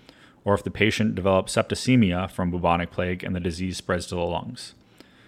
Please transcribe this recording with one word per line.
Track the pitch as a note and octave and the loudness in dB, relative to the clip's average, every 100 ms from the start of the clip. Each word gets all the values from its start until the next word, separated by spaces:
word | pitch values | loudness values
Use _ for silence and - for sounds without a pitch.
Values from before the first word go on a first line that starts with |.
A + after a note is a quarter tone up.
| - - - _ G#2 | -20 -20 -20 _ 0
or | |
if | G2+ | 2
the | - | 0
patient | - G#2+ - A2 G2 | 0 2 2 0 0
develops | F#2 F#2+ F#2 - | 2 2 2 0
septicemia | - G2+ - B2+ G2+ F2 F#2+ | 0 0 4 4 4 2 -4
from | - F2+ | -4 -2
bubonic | F2 E2+ E2+ F2 | 0 2 2 0
plague | - F2+ F2+ | -4 -4 -4
and | - F2+ | -4 -4
the | |
disease | F2+ E2+ F#2 E2+ | -4 -4 -6 -6
spreads | - F2+ - | -2 -4 -2
to | F2+ | -4
the | |
lungs. | E2+ E2+ - B2+ - - _ - - _ | -2 -4 -8 -12 -16 -20 _ -20 -20 _